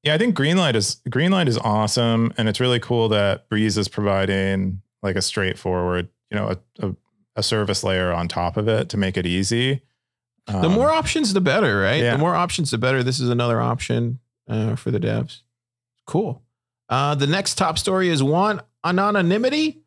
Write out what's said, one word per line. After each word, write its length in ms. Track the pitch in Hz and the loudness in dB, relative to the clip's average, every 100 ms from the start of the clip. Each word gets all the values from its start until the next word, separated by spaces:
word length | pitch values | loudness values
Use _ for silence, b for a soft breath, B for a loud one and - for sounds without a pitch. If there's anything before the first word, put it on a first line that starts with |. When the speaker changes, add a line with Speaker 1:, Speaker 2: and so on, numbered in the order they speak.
Speaker 1:
Yeah, 100 | 147 | 0
I 40 | 156 | 2
think 180 | 240 180 | 2 2
Greenlight 400 | 139 180 165 113 | 2 4 2 2
is, 240 | 98 - - | -2 -6 -4
Greenlight 400 | 123 170 190 151 | 0 2 2 2
is 100 | 113 | 0
awesome. 720 | 113 107 107 - 117 113 113 - | 0 0 0 0 2 2 0 0
And 100 | 110 | -2
it's 120 | 104 | 0
really 180 | 127 120 | 0 0
cool 300 | - 120 113 | 0 0 2
that 400 | 104 101 98 _ | 2 2 0 _
Breeze 280 | 107 110 101 | 0 0 0
is 120 | 95 | -2
providing, 960 | - 101 98 95 98 98 95 95 95 _ _ | -2 0 2 2 0 0 0 -2 -6 _ _
like, 140 | 101 95 | -4 -2
a 60 | |
straightforward, 880 | - - 95 - 95 90 90 90 87 _ _ | -2 -2 -4 -4 -4 -2 -2 -2 -6 _ _
you 60 | 104 | -4
know, 180 | 104 92 _ - | -4 -6 _ -8
a, 60 | 101 | -8
a, 80 | 95 _ _ _ | -8 _ _ _
a 80 | - | -6
service 400 | 110 110 104 95 | -2 -2 0 -2
layer 300 | 98 92 92 | -2 -2 0
on 160 | 85 87 | -2 -4
top 280 | - 87 95 | -2 -2 -2
of 120 | 107 | 0
it 200 | 113 - | 0 -2
to 60 | 107 | -2
make 200 | 95 92 | -2 -2
it 100 | 87 | -2
easy. 540 | 90 98 117 127 139 _ _ _ _ _ _ - | -2 0 0 0 -2 _ _ _ _ _ _ -8
Speaker 2:
The 200 | 98 165 | -2 2
Speaker 1:
Um, 40 | |
Speaker 2:
more 160 | 202 285 | 2 2
options, 400 | 320 - 320 254 | 2 0 -2 0
the 80 | 190 | 2
better, 400 | 180 170 170 101 | 2 2 2 2
right? 200 | 98 147 | 2 2
Speaker 1:
Yeah. 120 | 120 | 2
Speaker 2:
The 60 | 131 | 2
more 180 | 165 175 | 2 0
options, 340 | 175 - 151 | 0 -2 -2
the 80 | 117 | 0
better. 240 | 127 131 | 0 0
This 160 | 123 131 | 0 -2
is 120 | 123 | 0
another 300 | 120 120 117 | 0 0 0
option, 600 | 120 120 - 120 117 123 _ _ - | 0 -2 -2 -2 -2 -6 _ _ -6
uh, 280 | 110 110 110 | -4 -2 -4
for 160 | 117 | -4
the 80 | 117 | -2
devs. 400 | 107 110 123 - _ _ _ _ _ _ - | -2 -2 -6 -12 _ _ _ _ _ _ -4
Cool. 340 | 170 202 123 _ _ _ _ _ | -2 -2 -8 _ _ _ _ _
Uh, 280 | 123 143 147 | -2 0 0
the 100 | 139 | 2
next 300 | 185 196 - | 0 -2 0
top 220 | 180 160 | 0 0
story 280 | - 185 185 | 0 0 2
is 120 | 156 | 2
want 380 | 135 160 202 202 - _ | 2 2 2 -2 -8 _
anonymity? 960 | 165 180 202 208 170 202 254 302 311 - | -2 0 2 2 2 2 2 0 -2 -4